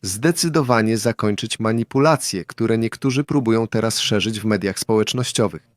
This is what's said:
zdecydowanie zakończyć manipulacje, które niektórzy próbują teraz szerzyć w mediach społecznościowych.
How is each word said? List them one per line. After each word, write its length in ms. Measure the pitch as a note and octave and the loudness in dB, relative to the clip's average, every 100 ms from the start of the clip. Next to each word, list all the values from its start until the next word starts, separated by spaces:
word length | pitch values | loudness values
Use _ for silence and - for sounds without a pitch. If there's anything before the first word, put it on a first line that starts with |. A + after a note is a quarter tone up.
zdecydowanie 960 | G2 F#2+ C#3+ E3+ E3+ D#3+ C3 A#2+ A2 A2 | -8 -2 0 0 0 0 2 4 4 2
zakończyć 600 | A2+ A2 A2 G2+ A2 - | 0 0 -2 -2 -4 -4
manipulacje, 840 | A2 A2+ A2+ C3+ D3 D3+ - F#2+ | -2 0 0 2 4 2 -2 -8
które 340 | E2 - A2+ A2+ | -8 -4 0 0
niektórzy 460 | A2+ - C3+ C3 | 0 -2 -2 -2
próbują 420 | D3 D3 A2+ A2+ A2+ | 0 0 2 0 0
teraz 320 | A2+ A2 - | 0 0 0
szerzyć 420 | - G#2+ F#2+ A2 | 0 0 0 -2
w 40 | |
mediach 340 | G#2+ G#2+ F#2+ F#2+ | 0 0 0 -6
społecznościowych. 920 | - A2 G#2+ B2 B2 - G#2+ E2 _ | 0 2 2 -2 -4 0 -2 -2 _